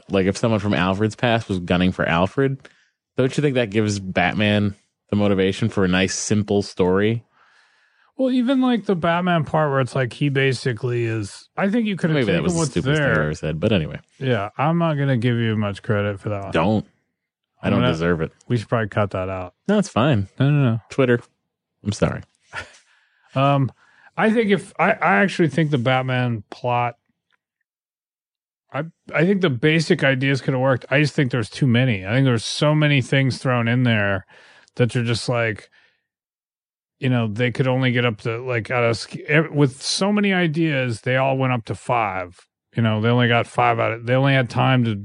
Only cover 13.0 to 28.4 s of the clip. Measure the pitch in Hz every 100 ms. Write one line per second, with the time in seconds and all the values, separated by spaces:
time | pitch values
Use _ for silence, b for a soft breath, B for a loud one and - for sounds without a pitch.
13 | 139 107 147 - 80 78 98 190 156 -
14 | - _ 135 117 101 - 139 170 165 151
15 | 139 127 123 120 117 110 104 101 - 104
16 | 104 98 - 101 98 160 165 110 - _
17 | _ _ _ _ _ _ 87 98 123 160
18 | 120 87 78 - _ 123 104 120 107 107
19 | 101 98 92 95 90 _ - 208 185 -
20 | 131 120 95 - 135 147 135 110 - -
21 | 127 120 - _ _ _ _ _ 107 104
22 | 82 - 95 _ _ B B B B B
23 | B B B - 139 143 135 b b b
24 | b - 208 220 214 196 - - 180 -
25 | 156 196 196 - 165 - 156 147 120 131
26 | 131 127 123 113 - - 123 120 120 -
27 | _ _ _ _ _ _ _ _ _ _
28 | _ _ _ _